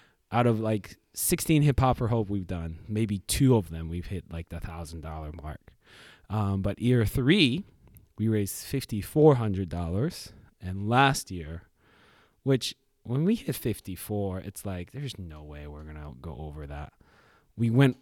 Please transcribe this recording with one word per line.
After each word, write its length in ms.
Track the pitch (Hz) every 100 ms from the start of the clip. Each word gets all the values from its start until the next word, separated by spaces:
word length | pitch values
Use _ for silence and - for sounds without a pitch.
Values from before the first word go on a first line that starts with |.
| _ _ _
Out 140 | 113 120
of, 140 | 110
like, 380 | 110 107 - - _ -
sixteen 480 | - 180 - 156
Hip 160 | 147 127
Hop 180 | 131 123
for 120 | 113
Hope 200 | 117 98
we've 160 | 101 90
done, 320 | 90 82 82 -
maybe 320 | 107 113 101
two 360 | - - 135 117
of 160 | 82
them 180 | 80 80
we've 160 | 87 82
hit, 200 | 95 -
like, 180 | 82 82
the 100 | 85
thousand 420 | - 82 80 82
dollar 300 | 76 78 78 78
mark. 300 | 76 73 - - _ - - - -
Um, 320 | 107 101 98
but 180 | 98 -
year 260 | 120 123 104
three, 600 | - 127 202 139 147 - _ - - - -
we 120 | 110
raised 360 | 107 98 - -
fifty-four 720 | 139 - 107 - 151 151 127
hundred 320 | 110 95 90
dollars. 640 | 87 85 92 156 - - - - _
And 260 | 92 95 104
last 420 | 123 139 139 -
year, 320 | 90 76 85 - _ _ _ _ _ _ _
which 320 | 131 131 - - _ _
when 220 | - 127 170
we 100 | 226
hit 200 | - 127
fifty-four, 840 | 120 101 - 92 - 104 98 92
it's 260 | 98 - 104
like, 280 | 90 87
"There's 240 | 131 143 -
no 260 | 85 76
way 240 | 76 73 73
we're 160 | 73
gonna 300 | 76 78 147 62
go 160 | 82 62
over 260 | 76 73 71
that." 260 | 73 78 - _ _ _ _ _ -
We 120 | 117
went 280 | 117 139 -